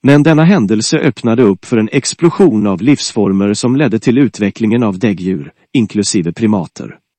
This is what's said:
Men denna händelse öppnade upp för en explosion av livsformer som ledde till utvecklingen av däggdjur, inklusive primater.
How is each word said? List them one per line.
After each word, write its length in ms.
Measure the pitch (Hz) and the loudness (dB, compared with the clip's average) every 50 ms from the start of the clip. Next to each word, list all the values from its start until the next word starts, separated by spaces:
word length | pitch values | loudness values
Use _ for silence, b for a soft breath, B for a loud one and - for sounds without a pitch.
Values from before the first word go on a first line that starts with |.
Men 200 | - 131 143 147 | 4 4 4 4
denna 220 | 143 160 156 151 160 | 4 4 4 4 4
händelse 540 | 175 202 170 110 92 110 107 107 - 156 156 | 4 4 2 2 0 -2 -2 -2 -2 -2 0
öppnade 440 | - 139 - - - 117 113 120 | 0 -2 -2 -2 -4 -2 2 2
upp 220 | 127 101 95 - - | 2 2 2 -2 -4
för 120 | - 123 | -2 -2
en 120 | 113 107 110 | 0 0 0
explosion 720 | - 143 - - - - 165 170 - - 202 165 113 107 104 | -2 -4 -4 -4 -4 0 0 0 4 4 2 2 4 0 0
av 160 | 104 95 82 | -2 -2 -2
livsformer 720 | 104 135 143 - - - - 113 101 98 98 98 101 101 104 | 0 0 0 0 -2 -6 -2 -2 0 0 0 0 0 -2 -2
som 220 | - - 120 127 | -2 -2 -2 0
ledde 220 | 139 156 117 107 107 | 0 0 0 -2 -2
till 200 | - - 117 135 | 0 0 2 2
utvecklingen 640 | 143 107 - - 104 98 - - 113 107 113 120 | 0 0 0 -2 -4 -4 -2 -2 -2 -2 0 0
av 160 | 123 107 92 90 | 0 -2 -2 -2
däggdjur, 540 | 120 110 98 82 90 92 92 76 71 69 _ _ _ _ | -2 -2 -2 -2 -4 -6 -6 -6 -8 -14 _ _ _ _
inklusive 600 | _ 135 110 98 - 104 98 - - 101 82 85 | _ -2 -2 0 -2 -4 -4 -2 -2 -2 -2 -4
primater. 680 | 82 - 113 107 107 98 80 71 _ - - 53 - _ _ _ _ | -4 -4 -2 -2 -2 -2 -4 -8 _ -16 -16 -16 -16 _ _ _ _